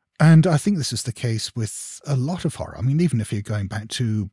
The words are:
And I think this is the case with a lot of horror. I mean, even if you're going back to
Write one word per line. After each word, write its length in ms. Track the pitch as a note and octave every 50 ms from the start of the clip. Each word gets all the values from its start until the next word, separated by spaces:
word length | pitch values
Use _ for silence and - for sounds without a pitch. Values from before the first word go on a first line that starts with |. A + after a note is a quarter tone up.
| _ _ _ -
And 260 | D#3 D#3+ E3 D#3+ D3+
I 120 | F#3 D#3 C#3+
think 200 | - G3+ G#3 E3
this 140 | B2+ -
is 120 | B2 - -
the 100 | B2+ -
case 420 | - - A#2 A2+ A2 - - -
with 460 | A#2+ G#2+ - - - - - - - -
a 120 | - C#3+ C3
lot 260 | B2 D3+ F#3 F3 -
of 120 | D#3 -
horror. 200 | - - - - -
I 40 |
mean, 180 | G#2+ C3 C#3 D#3+
even 220 | F3 E3 - A2+
if 100 | G#2+ -
you're 100 | A#2 G#2
going 260 | G2+ - A2 G#2 G2 F#2+
back 200 | - A2 G#2+ A2
to 400 | - - B2 A2 G#2+ G#2+ G2 G2